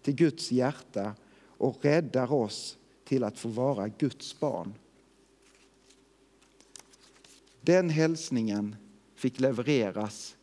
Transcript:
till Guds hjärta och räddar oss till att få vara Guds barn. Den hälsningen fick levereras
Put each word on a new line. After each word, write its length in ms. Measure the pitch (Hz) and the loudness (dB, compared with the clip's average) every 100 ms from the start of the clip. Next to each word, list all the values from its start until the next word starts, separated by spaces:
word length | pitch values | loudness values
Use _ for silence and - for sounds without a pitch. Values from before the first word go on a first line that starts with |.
till 120 | - | -2
Guds 380 | 139 165 131 - | 2 2 2 -2
hjärta 600 | 123 127 156 - - 101 107 - - | 2 0 -2 -8 -6 -6 -8 -20 -20
och 440 | - _ 131 123 | -20 _ -2 0
räddar 480 | 147 156 139 131 123 | 2 2 2 -2 2
oss 460 | 143 107 - - - _ _ | 0 0 -4 -12 -16 _ _
till 200 | - 131 | -2 0
att 140 | 107 - | 0 -4
få 100 | 117 | -6
vara 400 | 110 135 117 104 | 0 0 0 -4
Guds 520 | 107 143 - - - | -2 -4 -4 -16 -6
barn. 340 | 151 90 85 110 _ _ _ _ _ _ _ _ _ _ _ - _ _ _ _ _ _ - - - - - - - - _ _ | -4 -4 -8 -14 _ _ _ _ _ _ _ _ _ _ _ -20 _ _ _ _ _ _ -20 -20 -20 -20 -20 -20 -20 -20 _ _
Den 300 | - 185 175 | 4 4 4
hälsningen 840 | 151 160 160 - 123 110 104 104 110 - - _ | 2 2 0 -2 -2 0 -2 -4 -8 -20 -20 _
fick 260 | - 131 123 | -4 -4 2
levereras 960 | 131 120 123 143 104 104 107 - - - | 0 2 0 2 2 -2 -6 -8 -16 -18